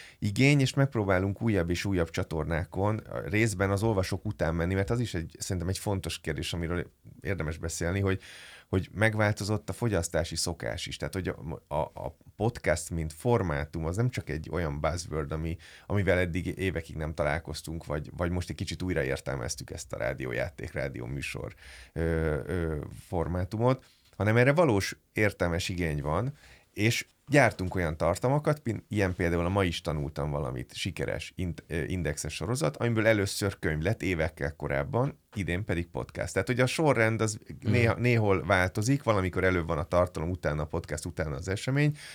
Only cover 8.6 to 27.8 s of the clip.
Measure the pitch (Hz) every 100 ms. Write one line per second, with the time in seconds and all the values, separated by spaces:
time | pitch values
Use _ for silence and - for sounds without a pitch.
8.6 | - 95 - 92 110 107 104 104 101 107
9.6 | - 95 117 90 85 80 82 80 87 80
10.6 | 57 - - - 73 95 87 - 76 71
11.6 | - 76 - - - - - - 110 -
12.6 | - 78 - 85 80 - 123 117 92 71
13.6 | 76 82 80 92 127 - - 76 78 87
14.6 | 80 73 78 82 - 76 73 78 80 85
15.6 | - - - 101 92 90 90 87 85 -
16.6 | 95 82 - 80 78 78 73 80 - 78
17.6 | - 82 - 76 69 76 87 90 - 76
18.6 | - 85 92 80 67 67 - 65 60 -
19.6 | - - - - 58 67 64 60 - -
20.6 | - - 67 60 60 69 - - - -
21.6 | - - - 80 82 80 80 73 - 90
22.6 | 80 76 - - - 90 76 90 92 107
23.6 | 123 131 - _ _ - 104 117 127 147
24.6 | 160 101 - - _ - 107 - 87 85
25.6 | - 90 82 73 71 85 131 - - -
26.6 | _ 95 107 - - _ - 143 117 -
27.6 | 92 92